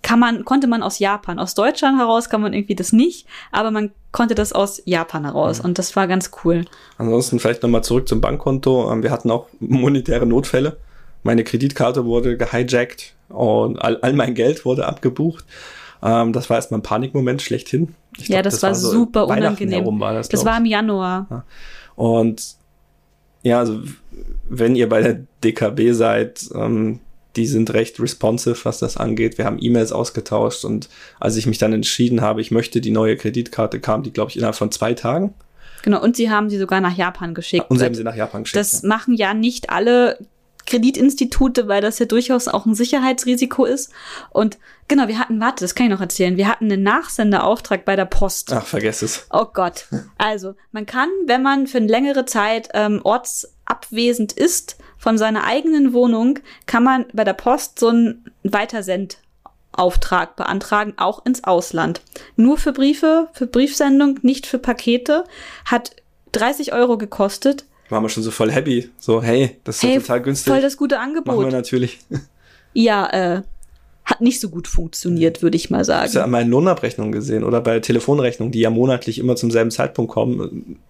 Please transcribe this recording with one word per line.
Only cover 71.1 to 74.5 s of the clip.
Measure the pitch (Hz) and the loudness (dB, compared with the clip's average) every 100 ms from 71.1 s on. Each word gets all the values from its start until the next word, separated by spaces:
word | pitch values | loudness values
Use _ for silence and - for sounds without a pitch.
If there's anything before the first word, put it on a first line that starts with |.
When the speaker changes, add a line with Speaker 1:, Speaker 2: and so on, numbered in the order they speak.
| 320 269 240 | -4 -2 0
Speaker 2:
Machen | 131 | 0
wir | |
natürlich. | 127 120 127 123 - _ | -2 -2 -2 -2 -6 _
<laughs> | 151 - _ _ _ _ | -12 -12 _ _ _ _
Speaker 1:
Ja, | - 226 208 190 | 0 2 2 0
äh, | 190 180 180 196 - - - _ _ - | 0 -2 -2 -8 -16 -18 -20 _ _ -6
hat | - | 0
nicht | 233 247 | 0 0
so | |
gut | 202 | -8